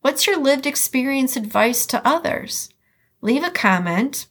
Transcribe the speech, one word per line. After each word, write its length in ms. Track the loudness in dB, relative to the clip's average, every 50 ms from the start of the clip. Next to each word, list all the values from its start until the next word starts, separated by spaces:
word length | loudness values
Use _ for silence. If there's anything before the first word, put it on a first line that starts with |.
What's 260 | 0 0 0 2 0
your 100 | 2 2
lived 280 | 2 4 2 2 2 0
experience 720 | -2 -2 -2 -4 0 0 0 0 0 0 2 0 0 0
advice 480 | -4 -6 -2 2 2 2 2 2 0 -2
to 200 | -2 -2 0 2
others? 640 | 2 0 2 0 -2 -4 -4 -6 -8 -10 -10 -10 -12 _ _ _ _ _ _ _ _ _ _
Leave 220 | 0 0 0 2 0
a 60 | -2
comment 760 | -4 0 2 2 2 2 0 0 0 0 0 -2 -4 -8 -12 _